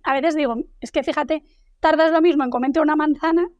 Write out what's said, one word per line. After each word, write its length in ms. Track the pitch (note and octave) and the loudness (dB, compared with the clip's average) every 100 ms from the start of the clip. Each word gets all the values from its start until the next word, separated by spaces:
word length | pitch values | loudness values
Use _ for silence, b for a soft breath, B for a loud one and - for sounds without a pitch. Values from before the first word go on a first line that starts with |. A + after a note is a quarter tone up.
a 100 | - | -4
veces 220 | D#4 D#4+ D#4 | -2 0 -2
digo, 220 | C#4 A#3 - - | -2 -4 -10 -14
"Es 120 | A#3 | -8
que 120 | D#4 | -6
fíjate, 400 | - D4+ D4 D#4 - _ _ _ | -4 -4 -4 -6 -8 _ _ _
tardas 320 | D#4+ D4+ D#4+ | 0 2 2
lo 100 | D#4+ | 4
mismo 220 | E4 D4 | 2 2
en 60 | B3+ | 0
comerte 280 | B3 C4 D4+ | -2 -2 0
una 160 | D4+ D4+ | 0 0
manzana 520 | D4+ C#4+ D#4+ E4 F4 | 0 -2 0 0 -2